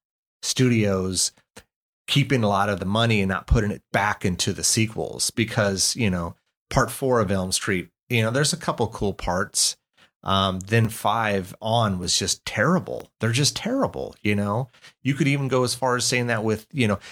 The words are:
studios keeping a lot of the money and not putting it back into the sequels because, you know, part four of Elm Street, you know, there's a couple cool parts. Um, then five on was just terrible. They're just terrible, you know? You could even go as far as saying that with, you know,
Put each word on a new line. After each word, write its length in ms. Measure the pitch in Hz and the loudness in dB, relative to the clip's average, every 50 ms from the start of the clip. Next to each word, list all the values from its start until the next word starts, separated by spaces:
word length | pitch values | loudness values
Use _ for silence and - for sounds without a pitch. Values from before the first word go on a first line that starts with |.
| _ _ _ _ _ _ _ _ | _ _ _ _ _ _ _ _
studios 880 | - - - - 131 123 120 113 104 101 98 95 92 95 92 85 - - - _ _ _ - - - _ _ _ _ _ _ _ _ - | -6 -4 0 2 2 4 4 2 2 2 0 0 -2 -2 -2 -2 -2 -2 -4 _ _ _ -20 -20 -20 _ _ _ _ _ _ _ _ 0
keeping 340 | - 139 135 120 143 120 | 2 2 2 4 2 2
a 60 | 110 101 | 4 4
lot 200 | 101 98 101 104 | 2 2 2 2
of 120 | 101 87 | 0 -2
the 60 | 92 | -2
money 340 | 95 104 113 117 117 110 104 | 0 2 2 4 4 4 2
and 80 | 98 95 | 2 0
not 180 | 92 90 - | -2 -2 0
putting 240 | - 131 120 104 104 | 2 2 2 2 0
it 120 | - - _ _ | -2 -6 _ _
back 320 | - 107 98 104 101 - - | 0 0 2 0 0 0 -2
into 280 | 98 87 - - 104 | -2 0 0 -2 -2
the 120 | 90 80 78 | -2 -2 0
sequels 680 | - - 110 110 104 - - 73 - 53 - - - | 0 2 2 0 0 -2 -6 -6 -6 -4 -4 -6 -4
because, 640 | - 117 110 110 - 117 104 101 98 92 - - - | -2 -2 -2 0 2 2 2 2 2 0 -2 -2 0
you 160 | - 117 98 | 0 0 0
know, 240 | 90 87 85 85 - _ _ _ _ _ _ - | 0 -2 -4 -6 -8 _ _ _ _ _ _ 0
part 200 | - 135 120 107 | 2 2 2 2
four 300 | - - 139 131 127 117 | 0 -2 0 2 2 2
of 100 | 104 92 | 2 2
Elm 220 | 101 95 90 92 | 0 -2 -2 -2
Street, 380 | 92 - - 113 98 90 80 - _ _ _ - | -4 -4 -2 -2 -2 -2 -4 -8 _ _ _ -2
you 140 | 123 113 | 0 2
know, 100 | 110 113 | 2 2
there's 200 | 120 139 151 - | 2 0 0 0
a 40 | 175 | -2
couple 320 | - - 175 147 - 113 104 | -2 -4 -4 -2 -2 -2 -2
cool 260 | - - 107 98 92 | -2 -2 -4 -4 -4
parts. 640 | - - - 87 92 101 - - - - - - _ _ _ _ _ _ _ _ _ - | -4 -4 -2 -2 -2 -2 -2 -2 -2 -2 -2 -2 _ _ _ _ _ _ _ _ _ -2
Um, 340 | - 98 98 98 95 92 92 | 0 2 2 2 2 0 -2
then 280 | 95 98 113 117 113 107 | -2 2 2 2 2 2
five 640 | - - - 104 107 113 110 104 101 98 90 92 - - | 0 -2 -2 0 0 0 0 0 -2 -2 -4 -6 -10 -8
on 380 | 107 110 113 120 113 104 95 90 | -4 0 2 2 2 2 0 -2
was 200 | 90 90 - - | -2 -2 -2 -2
just 260 | 101 85 - - - | 0 -2 -4 -6 -8
terrible. 640 | - - 110 110 156 185 165 95 - 64 - - - _ - | -6 0 2 2 2 2 0 -2 -4 -8 -10 -10 -14 _ -4
They're 120 | 113 117 | -2 0
just 240 | 117 131 147 - - | 0 2 0 0 -2
terrible, 580 | - - 214 262 277 247 - - - - 101 - _ | -4 -4 -4 -2 -2 -2 -2 -4 -6 -8 -8 -8 _
you 120 | - 104 104 | -2 0 0
know? 360 | 101 101 101 104 120 139 - _ - - - _ _ | 0 0 0 -2 -2 -4 -6 _ -20 -20 -20 _ _
You 120 | - 127 127 | -4 -2 0
could 140 | - 151 139 | 0 0 0
even 200 | 139 143 139 127 | 0 0 -2 0
go 140 | 135 127 | 0 0
as 120 | 123 117 - | 0 0 -2
far 220 | - 131 127 123 | -2 0 0 0
as 80 | 123 117 | 0 0
saying 220 | - 127 123 120 120 | 0 0 0 0 0
that 160 | 117 107 107 | 0 0 0
with, 220 | 110 107 107 - _ | 0 -2 -2 -4 _
you 160 | - 143 117 104 | -2 0 2 2
know, 100 | 98 - - - | 0 -2 -4 -12